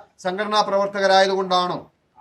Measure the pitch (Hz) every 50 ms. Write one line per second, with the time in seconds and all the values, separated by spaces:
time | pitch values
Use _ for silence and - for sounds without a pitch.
0 | - _ _ - - 185 180 202 214 208 214 214 208 196 196 196 202 196 202 202
1 | 196 196 190 190 196 196 190 196 196 185 185 180 180 180 156 - - - _ _
2 | _ _ _ -